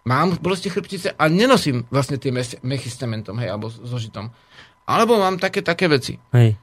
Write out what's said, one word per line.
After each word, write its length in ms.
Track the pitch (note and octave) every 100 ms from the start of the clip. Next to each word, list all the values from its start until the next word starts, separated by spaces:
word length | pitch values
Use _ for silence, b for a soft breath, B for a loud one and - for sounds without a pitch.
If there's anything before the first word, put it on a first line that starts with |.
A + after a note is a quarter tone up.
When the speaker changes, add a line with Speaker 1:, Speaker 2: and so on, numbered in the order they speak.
Speaker 1:
mám 300 | A#2 C3 F3 F3
bolesti 300 | E3+ F#3 G3
chrbtice 420 | G3+ F3+ F#3+ F#3+
a 120 | - D#3
nenosím 560 | E3+ B3 B3 D3+ B2 A#2+
vlastne 260 | C3+ C3 C3+
tie 140 | C#3
mes-, 280 | B2 B2 -
mechistamentom, 720 | B2+ C3+ A#2+ - B2 A2 G#2 A2
hej, 120 | G#2+
alebo 180 | G#2 A2
so-, 140 | A#2 A#2+
zožitom. 420 | B2 A2 G#2+ A2+ - b b b b
Alebo 340 | - G3 A3+ A3+
mám 160 | F#3+
také, 260 | F#3 F#3+ G3
také 300 | F3 E3+ F3+
veci. 240 | C#3 - - _
Speaker 2:
Hej. 240 | B2 A#2 G#2